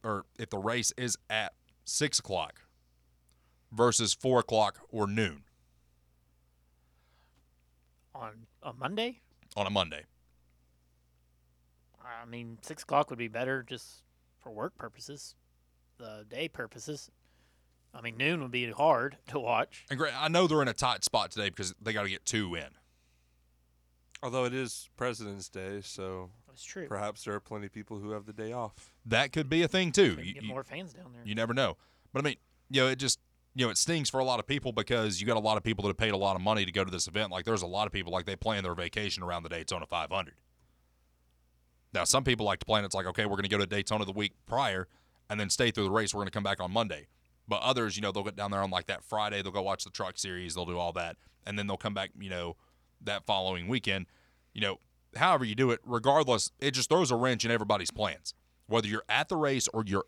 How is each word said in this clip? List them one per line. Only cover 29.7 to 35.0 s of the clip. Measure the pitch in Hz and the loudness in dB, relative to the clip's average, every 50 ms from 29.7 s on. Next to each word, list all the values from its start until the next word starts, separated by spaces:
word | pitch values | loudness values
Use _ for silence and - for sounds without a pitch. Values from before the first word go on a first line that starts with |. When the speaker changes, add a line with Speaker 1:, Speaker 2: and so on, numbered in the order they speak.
| - 185 185 165 | 2 2 2 4
Speaker 1:
too. | 123 196 190 120 87 | 6 6 6 6 6
Speaker 2:
Maybe | 76 82 92 | 2 -4 -8
Speaker 1:
You, | 143 | -8
Speaker 2:
get | 139 110 | -8 -8
Speaker 1:
you, | 107 | -8
Speaker 2:
more | 120 135 135 | -6 -8 -8
fans | - 139 165 190 175 - | -8 -10 -12 -12 -14 -16
down | - - - 120 | -18 -20 -20 -18
there. | 120 117 | -14 -10
Speaker 1:
you | 104 104 | -6 -2
never | 113 113 113 117 | 0 0 2 2
know. | 135 131 92 78 - _ _ _ _ _ _ - | 2 2 2 0 -4 _ _ _ _ _ _ -4
But, | 135 143 | -2 0
I | 143 | 0
mean, | 123 - _ _ _ _ _ - | -2 -4 _ _ _ _ _ 0
you | 131 135 131 | 4 4 6
know, | 131 | 6
it | 131 131 | 4 2
just, | 139 127 - - _ _ _ _ _ _ - | 0 0 0 -2 _ _ _ _ _ _ 0
you | 127 127 | 2 2
know, | 113 95 | 2 4
it | - | 2
stings | - - 170 160 135 - | 2 2 2 2 0 0
for | - 131 | 2 2
a | 131 | 2
lot | 131 123 113 | 4 2 2
of | - | 0
people | - 143 143 - 131 | 0 -2 -2 -2 0
because | 110 110 104 - 120 117 | 0 0 0 2 2 2